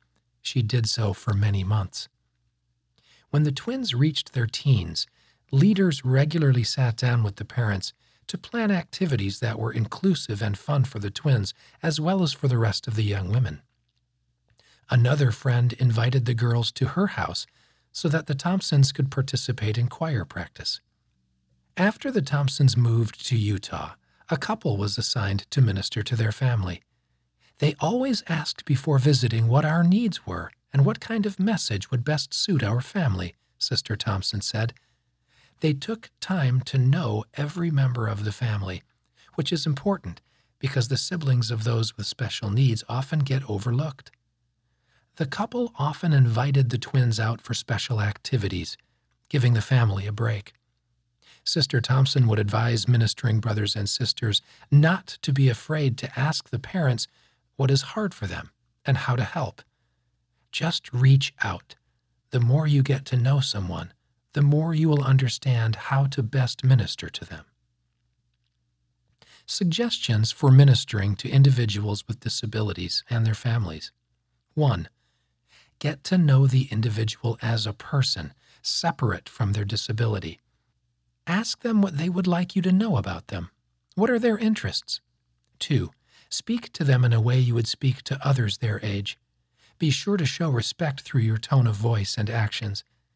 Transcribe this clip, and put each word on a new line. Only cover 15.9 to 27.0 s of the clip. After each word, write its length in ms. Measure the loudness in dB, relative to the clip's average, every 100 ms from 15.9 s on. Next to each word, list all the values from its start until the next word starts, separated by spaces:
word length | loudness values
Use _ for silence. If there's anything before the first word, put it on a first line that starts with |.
| 2 0 0 0
the 80 |
girls 360 | 0 0 0 -2
to 140 | -2 -2
her 200 | 0 -2
house 400 | -2 -6 -6 -12 _ _ _ _
so 160 | -6 -2
that 180 | -2 -2
the 80 | -4
Thompsons 560 | -2 -2 2 4 4
could 180 | 2 -2
participate 680 | -2 -2 -2 -4 -4 -2 0
in 100 | -2
choir 380 | -2 -4 -2 -4
practice. 560 | -8 -12 -10 -10 -10 _ _ _ _ _ _ _ _ _ 0
After 340 | 0 0 -2
the 100 | -2
Thompsons 540 | 0 0 0 4 4 4
moved 500 | 4 2 0 -4 -2
to 100 | 0
Utah, 580 | 0 -2 -6 -10 -10 -14 _ _ -6
a 60 | -4
couple 400 | -2 -4 -2 -2
was 220 | -2 -4
assigned 520 | -4 -4 -2 -4 -2
to 100 | 2
minister 420 | 2 2 -4 -6
to 140 | -4 -2
their 160 | -2
family. 500 | 0 0 0 -2 -6 _ _